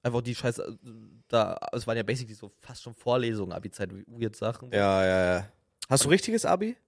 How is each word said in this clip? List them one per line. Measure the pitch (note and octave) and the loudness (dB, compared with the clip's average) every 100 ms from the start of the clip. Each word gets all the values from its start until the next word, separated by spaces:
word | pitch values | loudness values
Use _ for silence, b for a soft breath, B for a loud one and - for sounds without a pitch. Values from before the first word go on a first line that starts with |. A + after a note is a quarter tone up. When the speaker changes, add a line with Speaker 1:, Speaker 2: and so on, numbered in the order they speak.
Speaker 1:
einfach | B2 A#2+ | 0 -2
die | A#2+ A#2+ | -2 -2
Scheiße, | B2 A#2 - A2+ B2+ A2+ A2 A#2 _ | -2 -4 -8 -12 -18 -20 -20 -20 _
da, | A#2 G2+ F#2 - | 2 2 -2 -6
es | A#2+ A#2 | -4 -2
waren | A2+ | -2
ja | |
basically | A2 B2+ A#2 G#2+ | -2 -4 -6 -14
so | G#2 _ | -20 _
fast | - A#2+ | -20 -16
schon | - | -16
Vorlesungen, | A2+ B2 B2+ A#2 A2 F2+ | -6 0 2 2 -2 -4
Abi-Zeit, | E2+ G#2 - F#2+ F#2+ - | -6 -10 -8 -8 -8 -16
weird | A#2 A2 G#2+ | -6 -4 -2
Sachen. | G#2+ A2+ B2 | -4 -4 -2
Speaker 2:
Ja, | G2+ G2+ F#2+ | 2 4 6
ja, | F#2+ F#2 F2+ F#2 | 4 4 4 2
ja. | G2+ _ _ _ - | -2 _ _ _ 0
Hast | C3+ C#3 | 2 4
du | |
richtiges | F#3 - A3 - | 2 2 -2 2
Abi? | F#3 G#3+ B3 | 0 0 -6